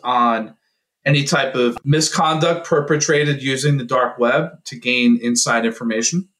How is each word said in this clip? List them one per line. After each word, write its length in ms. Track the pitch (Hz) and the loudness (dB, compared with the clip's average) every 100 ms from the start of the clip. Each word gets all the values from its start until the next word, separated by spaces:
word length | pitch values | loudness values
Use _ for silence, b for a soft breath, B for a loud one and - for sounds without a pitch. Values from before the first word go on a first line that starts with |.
on 520 | 120 123 120 113 107 - _ _ _ _ | -2 0 2 0 -4 -14 _ _ _ _
any 200 | 139 147 | 0 0
type 300 | 143 156 135 | 0 -2 -2
of 220 | 127 123 117 | 0 0 0
misconduct 840 | 139 156 156 - 160 156 165 170 - | 0 2 0 0 0 2 0 0 0
perpetrated 760 | 156 143 151 - 147 147 139 | 0 2 0 2 2 0 -2
using 340 | 131 131 147 143 | -4 -2 0 0
the 80 | |
dark 340 | 120 127 120 - | 0 0 0 0
web 460 | 120 139 165 - | 0 2 -2 -8
to 120 | - 120 | -16 -8
gain 420 | 123 123 120 117 | -2 2 4 4
inside 460 | 117 120 - 117 113 | 2 -2 0 0 -2
information. 640 | 113 120 110 147 170 - _ | -4 -4 -2 -2 -4 -6 _